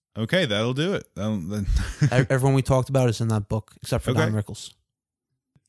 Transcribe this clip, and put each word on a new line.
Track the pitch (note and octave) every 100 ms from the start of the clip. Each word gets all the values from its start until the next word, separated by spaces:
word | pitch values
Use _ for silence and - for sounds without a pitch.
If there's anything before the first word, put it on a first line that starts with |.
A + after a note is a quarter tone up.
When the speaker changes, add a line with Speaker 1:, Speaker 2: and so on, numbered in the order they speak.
| _
Speaker 1:
Okay, | - A2 F3+
that'll | D3+ G2+ A#2
do | B2+ E3+
it. | F#3+ -
That'll, | - G#2+ G#2+
then | E2 G#2 F#2+ - -
<laughs> | -
Speaker 2:
E-, | D3+ B2 C3
everyone | C3+ C3+
we | C3+
talked | - C3 B2+
about | C3+ B2
is | G#2+
in | A#2
that | A2 G2+
book, | A2 - -
except | - A#2+
for | -
Speaker 1:
Okay. | B2+
Speaker 2:
Don | A2+
Rickles. | G#2+ - - - - _ _ _ _ _ _ _ _